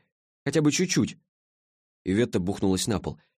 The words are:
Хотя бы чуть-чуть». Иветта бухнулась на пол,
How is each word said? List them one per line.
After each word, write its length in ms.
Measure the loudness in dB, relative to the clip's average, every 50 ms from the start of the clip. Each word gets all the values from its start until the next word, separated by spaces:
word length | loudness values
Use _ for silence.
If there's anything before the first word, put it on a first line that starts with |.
| _ _ _ _ _ _ _ _ -8
Хотя 160 | -2 0 2
бы 100 | 2 2
чуть-чуть». 460 | 2 2 0 0 2 0 0 0 -2 _ _ _ _ _ _ _ _ _ _ _ _ _ _ _ _ _ -4
Иветта 360 | -2 0 0 0 0 0 -2
бухнулась 480 | -2 -2 -4 0 0 0 0 0 0 -2
на 120 | -4 -4
пол, 200 | -4 -6 -10 -10 _ _ _